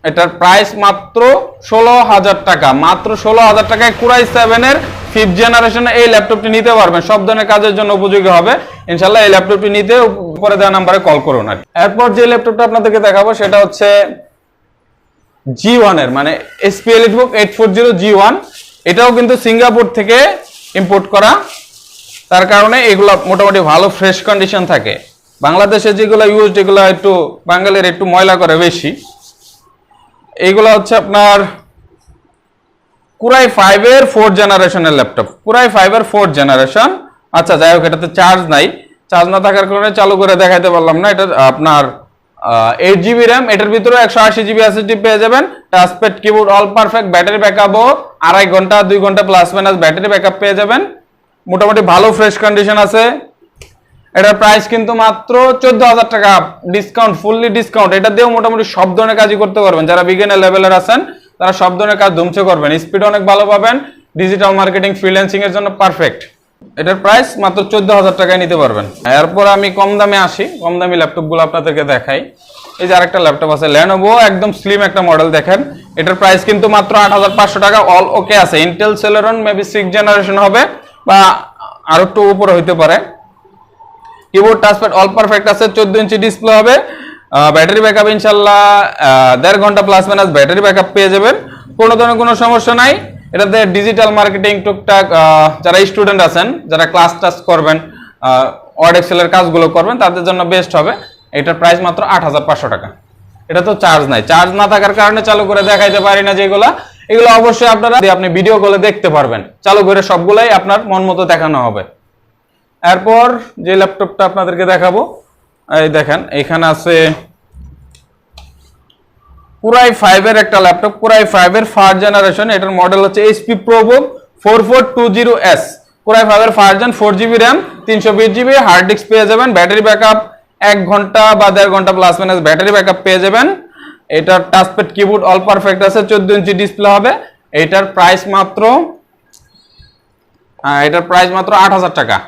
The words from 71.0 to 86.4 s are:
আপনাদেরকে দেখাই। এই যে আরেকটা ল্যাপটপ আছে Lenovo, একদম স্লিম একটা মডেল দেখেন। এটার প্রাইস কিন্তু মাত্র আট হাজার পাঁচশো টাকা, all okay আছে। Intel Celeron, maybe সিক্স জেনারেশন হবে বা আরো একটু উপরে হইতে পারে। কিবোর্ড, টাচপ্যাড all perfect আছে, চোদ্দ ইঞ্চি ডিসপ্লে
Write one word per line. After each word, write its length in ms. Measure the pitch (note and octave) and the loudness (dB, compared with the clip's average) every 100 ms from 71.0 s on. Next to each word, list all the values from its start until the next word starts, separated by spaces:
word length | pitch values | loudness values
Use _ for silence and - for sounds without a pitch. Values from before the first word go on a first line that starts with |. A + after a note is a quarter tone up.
| D3+ D#3+ D#3 E3 | -4 -4 -6 -2
আপনাদেরকে 420 | D#3+ E3+ D#3+ D3+ | -2 -2 -4 -4
দেখাই। 480 | C#3+ B2+ - C#3 - _ _ - - - | -2 -4 -4 -8 -8 _ _ -20 -20 -10
এই 80 | F3+ | 0
যে 80 | F3+ | 0
আরেকটা 240 | F3+ F#3 | 0 0
ল্যাপটপ 300 | D#3+ C#3+ D#3+ | 0 0 -4
আছে 180 | D3+ D3+ D3 | -2 0 2
Lenovo, 360 | F3+ F#3+ G3+ A#3 G#3+ | 2 0 2 4 2
একদম 220 | F#3+ G#3 | 0 -6
স্লিম 280 | G3+ G3 G3+ | -6 -4 -2
একটা 200 | G3 F#3+ | -2 -2
মডেল 300 | F3+ D#3+ D#3+ | 0 0 0
দেখেন। 280 | D#3 D#3 G3+ C#4+ - - - | -2 -2 -4 -4 -14 -14 -6
এটার 200 | E3 F#3 | -4 0
প্রাইস 260 | G3 F#3 G#3+ | 2 0 0
কিন্তু 220 | G#3 G#3+ | -2 0
মাত্র 280 | G#3 F#3+ G#3 | 0 0 0
আট 160 | G3+ | 2
হাজার 180 | G3+ G3 G#3+ | 2 0 0
পাঁচশো 220 | G3+ G3+ | -2 0
টাকা, 180 | G3+ G#3+ | 2 2
all 280 | F#3 F3+ F#3+ - | 4 2 2 -2
okay 180 | F#3 G#3 | 0 0
আছে। 120 | E3+ D#3+ E3+ | 2 0 -2
Intel 280 | E3+ G#3+ G#3 | -2 -4 -2
Celeron, 360 | G#3+ G#3 G#3+ A3+ G#3+ | -2 0 0 -2 -4
maybe 180 | G3+ | -4
সিক্স 260 | G3+ G#3+ F#3 | -6 -6 -4
জেনারেশন 460 | G3+ G#3 G#3 F#3+ G3 | -2 0 0 0 0
হবে 240 | G3 A3 D4 - - _ - | 0 0 -2 -6 -20 _ 0
বা 120 | F#3+ F#3+ - - _ - - - | 4 4 0 -8 _ -20 -18 -2
আরো 180 | E3 | 0
একটু 180 | F#3+ G#3+ | 0 0
উপরে 320 | G3+ G3 G3+ | 0 2 2
হইতে 200 | F3 E3 | 0 0
পারে। 240 | E3+ D#3 E3+ - - _ _ _ _ _ _ - _ - - _ | 0 2 0 -4 -20 _ _ _ _ _ _ -20 _ -20 -20 _
কিবোর্ড, 300 | F#3+ G#3+ A3 | 0 2 2
টাচপ্যাড 300 | G#3 G#3 A3 | 0 0 -2
all 180 | F#3+ G#3 A3+ | 0 0 0
perfect 320 | G#3 G#3 G#3 | 0 0 0
আছে, 160 | G3+ A3 A3 | 0 -2 0
চোদ্দ 220 | G#3 G#3+ | 0 0
ইঞ্চি 200 | G#3 G#3+ | -2 -2
ডিসপ্লে 380 | A3 G3+ | -4 -2